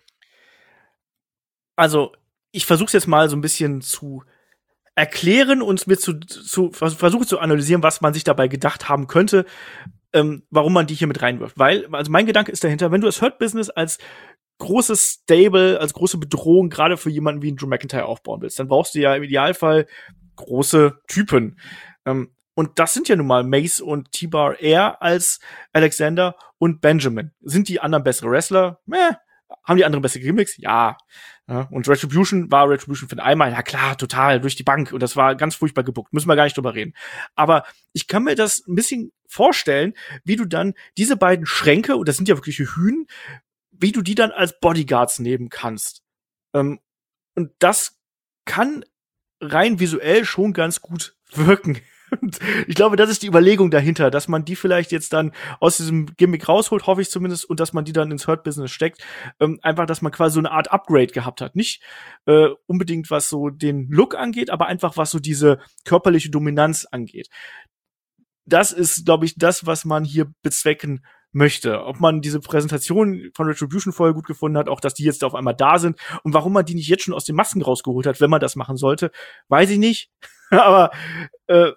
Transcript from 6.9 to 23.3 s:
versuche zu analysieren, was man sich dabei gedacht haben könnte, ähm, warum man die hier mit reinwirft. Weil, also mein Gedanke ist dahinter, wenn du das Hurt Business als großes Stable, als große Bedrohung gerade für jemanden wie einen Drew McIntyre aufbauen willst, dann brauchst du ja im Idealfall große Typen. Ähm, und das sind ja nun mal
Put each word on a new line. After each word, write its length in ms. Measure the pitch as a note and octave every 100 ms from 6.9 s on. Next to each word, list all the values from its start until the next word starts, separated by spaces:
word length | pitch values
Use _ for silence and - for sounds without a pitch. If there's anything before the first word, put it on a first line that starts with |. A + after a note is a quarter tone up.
| D#3
versuche 300 | F3 A3+ B3
zu 140 | F#3
analysieren, 440 | D#3+ D3+ C#3+ F3
was 180 | D#3 -
man 120 | D3+
sich 100 | D3+
dabei 240 | E3 C#3 C3
gedacht 420 | C3+ D3 - -
haben 180 | C#3+ C3+
könnte, 380 | E3 G3+ G3 F3+ - - - - - _
ähm, 300 | D#3+ D3+ C#3+ -
warum 240 | D3+ D3+
man 140 | F3+ D#3
die 80 | D#3
hier 120 | D#3+
mit 140 | C#3
reinwirft. 360 | B2 B2 A2 -
Weil, 300 | C3+ G3 -
also 180 | D3 D3+
mein 140 | D#3+ A3
Gedanke 260 | G#3+ G#3
ist 120 | G3+
dahinter, 280 | E3 D3+ F3
wenn 100 | F#3
du 60 | G#3
das 140 | -
Hurt 180 | A#3+ -
Business 300 | A3+ A3+ G#3
als 280 | - E3 - - - - _ _ _
großes 640 | - A3 A#3 G#3+ - -
Stable, 560 | - E3+ G3+ F#3 F#3 F3+
als 140 | D3+
große 240 | - F#3 E3+
Bedrohung 520 | D3 - D#3+ F3+ F3+
gerade 280 | D3+ D#3+ F3
für 120 | D#3
jemanden 320 | D3+ D3+ D3
wie 60 | D3
einen 100 | C3+
Drew 100 | C3+
McIntyre 380 | B2+ C3+ C3 -
aufbauen 360 | A#2 - A2
willst, 180 | - -
dann 80 | C3+
brauchst 260 | C3+ E3+
du 60 | D3+
ja 160 | C#3 C#3
im 80 |
Idealfall 640 | C#3+ C3+ D3 F3+ D#3+ D#3 D3+ - - _ _ -
große 640 | - B2 C#3 D#3+ D3 - -
Typen. 500 | - G3+ C3 A2 - - - - _ C3
Ähm, 300 | C3 B2 _ _
und 240 | - D#3 -
das 160 | D#3+
sind 140 | B3 E4
ja 80 | F#3+
nun 120 |
mal 180 | C#3